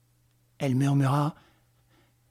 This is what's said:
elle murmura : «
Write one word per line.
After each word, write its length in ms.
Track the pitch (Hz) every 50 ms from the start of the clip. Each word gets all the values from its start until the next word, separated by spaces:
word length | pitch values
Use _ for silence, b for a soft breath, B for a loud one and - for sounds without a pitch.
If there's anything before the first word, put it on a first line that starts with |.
| _ _ _ _ _ _ _ _ _ _ _ -
elle 160 | 151 135 123
murmura : « 600 | 131 139 139 139 139 139 131 139 147 147 151 - b b b b b b b b b _ _ _ _ _ _ _ _ _ _